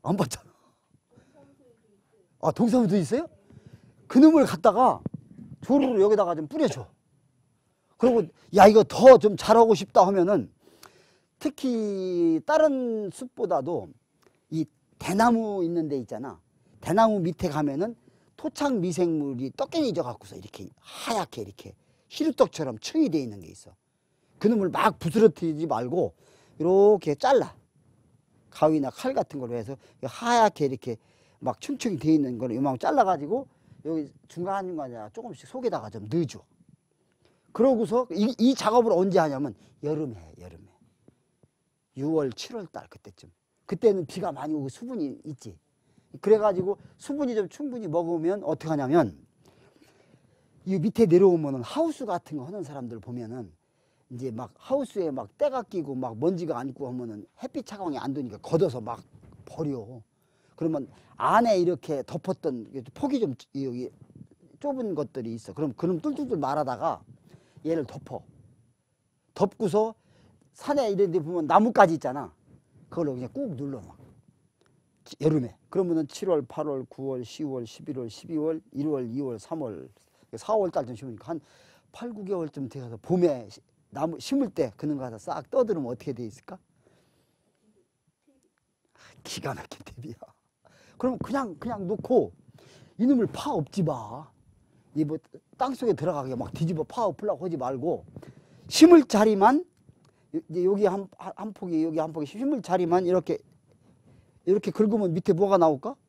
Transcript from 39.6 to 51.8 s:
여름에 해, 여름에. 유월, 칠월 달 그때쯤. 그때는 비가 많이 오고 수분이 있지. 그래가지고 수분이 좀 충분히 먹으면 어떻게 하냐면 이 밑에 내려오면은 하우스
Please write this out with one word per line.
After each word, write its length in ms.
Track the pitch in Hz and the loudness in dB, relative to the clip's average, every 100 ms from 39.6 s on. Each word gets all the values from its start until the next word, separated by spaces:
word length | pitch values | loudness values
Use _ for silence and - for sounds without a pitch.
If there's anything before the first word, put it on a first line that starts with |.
| _ _ | _ _
여름에 320 | 147 151 151 104 | -6 -4 -6 -10
해, 180 | 80 - | -18 -20
여름에. 260 | 90 90 98 _ _ _ _ _ _ _ _ _ _ _ _ - | -20 -20 -20 _ _ _ _ _ _ _ _ _ _ _ _ -8
유월, 360 | 143 160 139 | -2 -2 -2
칠월 340 | 110 - 233 180 | -6 -12 -14 -14
달 200 | - - | -16 -18
그때쯤. 420 | - - _ - _ _ _ - | -20 -20 _ -20 _ _ _ -10
그때는 400 | 185 226 196 156 | 2 4 2 -4
비가 260 | - 175 | -6 -6
많이 220 | 143 151 | -6 -6
오고 160 | 156 135 | -6 -6
수분이 520 | - 240 247 143 131 - | -10 -12 -8 -8 -8 -16
있지. 320 | 139 110 85 _ _ _ _ _ - | -16 -18 -20 _ _ _ _ _ -8
그래가지고 560 | 202 214 208 185 185 196 - _ | 2 4 4 0 -4 -6 -12 _
수분이 380 | - 285 269 220 | -10 -4 -2 -2
좀 140 | 190 | -4
충분히 380 | - 294 247 202 | -6 -10 -8 -4
먹으면 560 | 160 170 170 160 202 | -4 -2 -2 -2 -4
어떻게 260 | 151 156 160 | -4 -6 -2
하냐면 480 | 151 127 147 110 71 _ _ _ _ _ _ _ _ _ _ _ _ _ _ 180 | -2 2 2 2 -4 _ _ _ _ _ _ _ _ _ _ _ _ _ _ -4
이 140 | 190 | -2
밑에 260 | 156 - 220 | -2 2 6
내려오면은 560 | 170 196 170 147 135 | 8 8 6 0 -6
하우스 440 | 120 285 | -6 -2